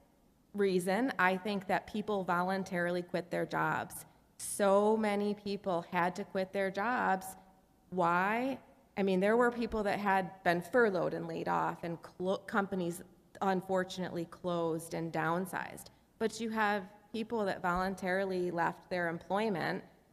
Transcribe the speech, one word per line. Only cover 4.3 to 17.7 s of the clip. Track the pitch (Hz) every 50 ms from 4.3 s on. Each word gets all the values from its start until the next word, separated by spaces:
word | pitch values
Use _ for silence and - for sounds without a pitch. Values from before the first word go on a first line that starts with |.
| _
So | - - - - - 208 196 196 202 208 214 220 220
many | 214 208 202 202 208 208 208
people | 202 - 202 202 196 - 196 175 170 170 - 185
had | 180 170 180 175
to | 208 196
quit | - - 190 190 185 -
their | 202 196 190
jobs. | 185 196 202 233 254 226 190 185 190 190 - - - - - - - _ _ _ _ _ _ _
Why? | 180 185 175 170 170 180 185 202 220 233 254 269 254 - - - - - _ _ _ 208
I | 196
mean, | 196 190 185
there | 190 208 226
were | 240 247 240 240
people | 233 233 214 - 220 202
that | 202 - 202
had | 202 202 190 190 185 170 - - -
been | 180 170 175
furloughed | 170 - - 247 233 214 190 170 151 156 160
and | 170 170
laid | 165 165 165 170 175
off, | 175 170 160 160 170 - -
and | 170 170 - -
clo-, | - - - 180 185 196 -
companies | - - - 214 196 185 196 185 175 170 170 180 - - - - _ _ - -
unfortunately | 208 196 190 185 180 - 185 185 180 185 - - 180 - - 175 165
closed | - - - - 180 175 170 170 165 160 165 160 - -
and | 170 165 165 160
downsized. | 160 156 160 170 180 190 185 - - - - - - - - - _ _ _ _ -
But | 226 214 220 -
you | 226 226
have | 220 220 214 202 208 208 190 190 - - - _ -
people | 226 226 220 240 220 208
that | 190 - - -
voluntarily | 180